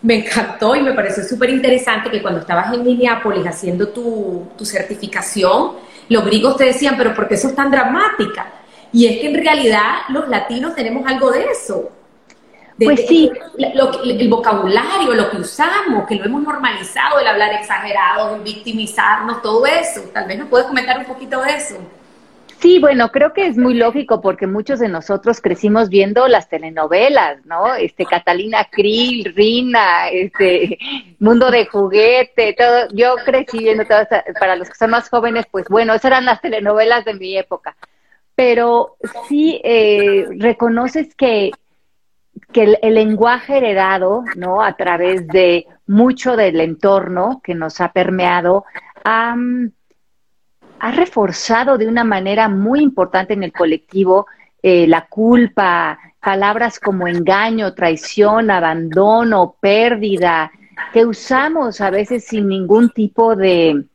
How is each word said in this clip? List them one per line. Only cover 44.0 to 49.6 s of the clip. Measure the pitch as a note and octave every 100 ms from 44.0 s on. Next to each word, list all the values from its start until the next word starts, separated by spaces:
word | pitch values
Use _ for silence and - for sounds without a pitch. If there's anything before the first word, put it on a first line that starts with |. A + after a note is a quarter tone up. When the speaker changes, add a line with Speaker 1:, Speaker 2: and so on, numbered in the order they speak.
| F#3 G#3+ A#3+ F#3
Speaker 2:
¿no? | F3+ F#3+
A | G#3+ -
través | F3+ E3+ F3+ F#3 E3
de | F#3 F3+ F3 E3 _ -
mucho | G3+ B3 B3+ B3+ A#3+
del | G3 E3
entorno | D#3+ D#3+ G3+ G3 F3+ F3+ G3 C4
que | - E3+
nos | D#3+ -
ha | F3
permeado, | - F3+ F#3 F3+ F3+ F3 F#3+ G3+ - - -
ha, | G#3 A3+ A#3 A#3+ B3 B3